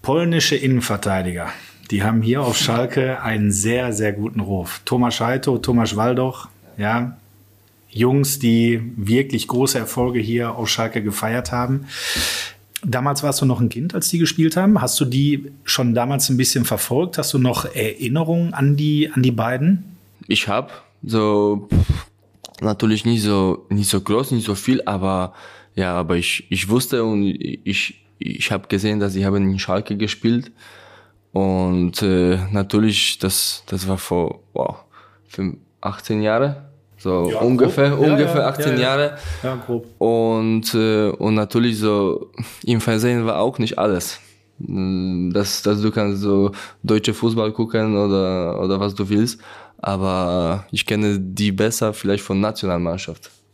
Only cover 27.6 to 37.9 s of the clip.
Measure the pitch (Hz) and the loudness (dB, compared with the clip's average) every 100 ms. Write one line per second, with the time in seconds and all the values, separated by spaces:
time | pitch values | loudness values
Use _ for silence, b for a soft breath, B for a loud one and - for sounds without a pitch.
27.6 | - 95 - - _ _ - - - 98 | -4 -4 -4 -10 _ _ -10 -6 -4 -4
28.6 | - 98 107 107 101 95 98 101 98 95 | -2 -2 0 0 0 0 0 2 2 0
29.6 | - 95 - 101 107 - 113 120 127 B | -2 -2 -2 -4 -2 0 0 0 -2 B
30.6 | B B B B B B _ 95 95 92 | B B B B B B _ -2 0 2
31.6 | 92 90 90 - 104 92 90 92 95 104 | 2 2 0 0 2 4 4 2 0 -2
32.6 | 98 104 110 101 - - 98 92 - - | 0 2 2 2 -2 -2 -2 -2 -4 -6
33.6 | - 95 95 95 - 87 82 - _ - | -8 -6 -2 -4 -2 -2 -2 -6 _ -4
34.6 | - - _ b b b _ - 95 - | -4 -6 _ b b b _ -6 -6 -6
35.6 | _ _ - 95 - 107 107 113 139 143 | _ _ -8 -8 -4 0 2 2 0 -2
36.6 | - - _ - 95 92 87 - 120 127 | -14 -20 _ -8 -2 0 0 2 2 4
37.6 | 127 139 139 | 4 4 2